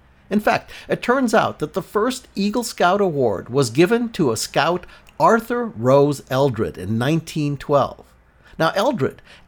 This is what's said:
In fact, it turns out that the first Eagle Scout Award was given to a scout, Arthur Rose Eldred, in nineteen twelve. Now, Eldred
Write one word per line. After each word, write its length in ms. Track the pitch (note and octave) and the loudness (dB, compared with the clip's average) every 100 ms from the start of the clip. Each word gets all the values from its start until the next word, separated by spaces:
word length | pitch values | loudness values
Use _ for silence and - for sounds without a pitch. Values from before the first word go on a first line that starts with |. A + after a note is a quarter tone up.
| _ _ - | _ _ -4
In 100 | G#3 | -2
fact, 300 | A3 - - - - | 0 -2 -6 -16 -6
it 140 | D3 | -6
turns 320 | - C4 B3 | 0 0 2
out 240 | G#3+ B2+ - | 2 0 -4
that 160 | D3+ | -6
the 80 | F#3+ | -6
first 440 | - G#3+ A#3 - - | -4 -2 -2 -4 -10
Eagle 280 | - G3+ A3+ | -4 -2 -2
Scout 400 | A#3 - F3+ G3+ | -6 0 2 2
Award 480 | G3 C#3+ A#2+ F#2+ - | 0 0 0 -2 -4
was 180 | B2+ B2+ | -2 0
given 400 | A#2 F3+ A#3 A#3 | 2 2 2 -2
to 200 | - C#3+ | -2 -2
a 60 | A2 | 0
scout, 500 | - D#3 D3 F3+ - - - - | -4 0 0 -2 -6 -20 -16 0
Arthur 460 | D#3+ A3+ A3+ A#3+ A#3 | 4 4 0 -6 -6
Rose 560 | G#2+ A#2+ C#3 D3 C#3 - | -2 4 6 4 0 -4
Eldred, 480 | C3 C#3+ G#2+ F2 - | 0 0 0 -4 -6
in 180 | F2+ A2+ | -4 -2
nineteen 600 | B2+ D#3+ D#3+ D#3+ D3 C#3+ | 0 -2 -4 -6 -4 -6
twelve. 480 | - C#3+ A2 - - _ _ _ - - | 0 0 0 -4 -20 _ _ _ -14 -2
Now, 140 | D#3+ | -2
Eldred 460 | F#3+ A#3+ A3+ C3+ - - - | 0 -2 0 -4 -6 -20 -14